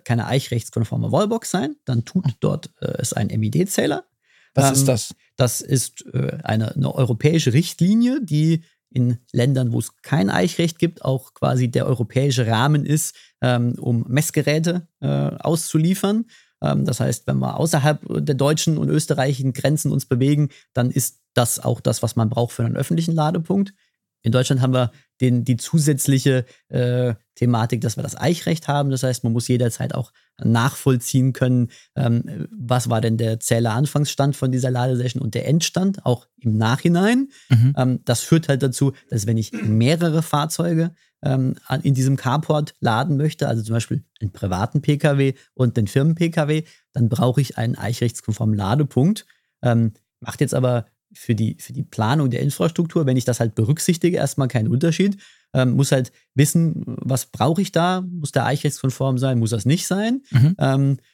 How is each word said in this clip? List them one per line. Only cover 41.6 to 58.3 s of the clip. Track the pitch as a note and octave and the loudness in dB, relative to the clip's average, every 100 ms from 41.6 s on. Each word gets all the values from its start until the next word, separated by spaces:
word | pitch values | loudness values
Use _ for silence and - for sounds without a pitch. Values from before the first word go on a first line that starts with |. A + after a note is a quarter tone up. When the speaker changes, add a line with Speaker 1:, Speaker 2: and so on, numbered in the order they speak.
| - | -4
Speaker 1:
an, | C3 | -2
in | C#3+ | 0
diesem | C3 C3 C3+ | 2 2 0
Carport | B2 C#3+ - D3+ D#3 - | 0 -2 0 -2 -2 -4
laden | B2+ A2 D3+ C#3 | 0 0 0 0
möchte, | D#3 - C#3 | 0 -2 -2
also | A2+ | -2
zum | G#2+ | -2
Beispiel | A2+ - - - _ | -2 -2 -6 -8 _
einen | G#2 | -8
privaten | - G2 F#2 A2+ D3+ | -6 -4 -2 -2 -2
P | C#3+ C#3+ | 0 2
K | D#3 C#3 | 2 2
W | C3+ C3 _ | 0 -2 _
und | - B2+ A#2 | -2 0 2
den | G2+ | 0
Firmen-P | C3+ D3+ E3 E3+ | 2 2 2 0
K | E3 D3 | 0 0
W, | D#3 D#3 _ _ | -2 -4 _ _
dann | - A#2 | -2 0
brauche | A#2 B2 B2+ | 2 0 2
ich | C3 - | -2 -2
einen | A2+ C3+ | -4 -4
eichrechtskonformen | G#2 A#2+ A#2+ - - G#2+ G#2+ G#2 | -6 -2 -2 -2 -6 -2 0 0
Ladepunkt. | G2 C3 C#3+ - D#3 G#3+ - _ _ _ | 0 0 0 2 2 0 -6 _ _ _
Ähm, | B2 A#2 A2+ - _ _ | 0 2 0 -2 _ _
macht | - - | -10 -4
jetzt | C#3+ | 0
aber | C3 B2+ A#2+ - _ _ | 0 0 0 -4 _ _
für | - - | -8 -2
die, | A2 A2 - | 0 0 -4
für | - | -10
die | B2+ | -10
Planung | - - G#2+ D3+ C#3 | -8 -2 0 2 0
der | - | 0
Infrastruktur, | C#3 - E3+ E3 E3 F3 C#3 | -2 0 -2 0 -2 0 2
wenn | B2+ | 2
ich | |
das | B2 A#2+ | 0 0
halt | A#2 | -2
berücksichtige, | - A2+ D#3 - E3 F3 F3+ | 0 0 0 0 0 0 0
erstmal | - - C3 | -2 -2 0
keinen | A#2+ A2 | 0 0
Unterschied. | B2+ E3 E3 G3 G3 - _ _ | 2 2 2 0 0 -10 _ _
Ähm, | C3+ B2+ | 0 2
muss | C3+ C#3 | 2 2
halt | C#3 B2+ _ _ | 2 0 _ _
wissen, | B2+ D#3 E3+ E3 - | 2 4 4 0 -2
was | - - B2+ C3 - | -8 -8 -4 -4 -4
brauche | - B2 E3 | -2 0 0
ich | G3 | 0
da? | E3+ F3 F#3 | 0 0 0
Muss | F3+ F3 D3 | -4 -8 -4